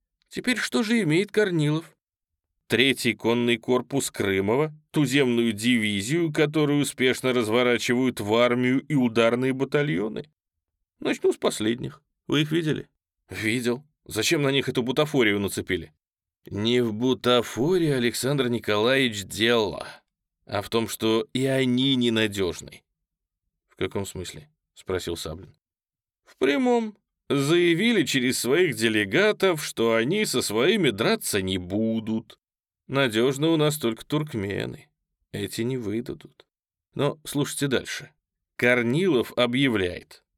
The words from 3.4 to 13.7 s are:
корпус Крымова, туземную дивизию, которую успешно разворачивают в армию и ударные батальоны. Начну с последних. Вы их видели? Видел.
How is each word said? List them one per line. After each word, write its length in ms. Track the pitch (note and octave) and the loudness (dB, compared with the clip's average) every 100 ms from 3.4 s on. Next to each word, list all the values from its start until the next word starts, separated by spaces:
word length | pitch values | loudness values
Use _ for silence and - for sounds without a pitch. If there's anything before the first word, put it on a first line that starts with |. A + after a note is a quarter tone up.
| A#2+ A#2 | 2 0
корпус 540 | - B2 - C#3 - | 0 -2 0 -4 -4
Крымова, 640 | - G2+ F#2+ G2 B2+ D#3 D3+ _ | -2 0 0 2 0 -2 -6 _
туземную 640 | - C3+ C#3 B2+ A#2 A#2 | 0 2 2 2 2 0
дивизию, 800 | G#2 A#2+ A#2+ G#2+ G2+ G#2 E3+ E3 | 0 2 2 2 -2 -2 -2 0
которую 480 | D#3 D3+ D#3 D3 C#3+ | 0 0 0 0 0
успешно 500 | C#3 - B2+ - C3 | -2 0 0 2 0
разворачивают 880 | B2 G#2+ A#2 B2 A#2 - B2 B2+ A#2 | 0 2 2 2 0 0 0 0 -2
в 140 | G#2 A2+ | 0 2
армию 460 | A#2+ B2 B2 C3 | 2 2 0 0
и 140 | - D3 | 0 0
ударные 580 | B2 A2+ A2+ A#2+ C3 | 2 4 2 2 0
батальоны. 760 | C3 C3+ D3 D3 E3 G3+ - - _ _ _ _ _ _ _ | -2 -2 -2 0 -2 -4 -8 -12 _ _ _ _ _ _ _
Начну 320 | - B3+ F#4+ | -4 0 0
с 60 | - | 0
последних. 640 | - - G#2+ B2 C3+ - _ _ - | -2 0 -2 -2 -8 -12 _ _ -2
Вы 140 | C#3+ | 0
их 100 | D3+ | 0
видели? 380 | E3 D#3 B2+ - _ _ _ _ | -2 -2 -4 -8 _ _ _ _
Видел. 560 | F#2 G#2+ B2 A#2+ | -6 -2 0 -2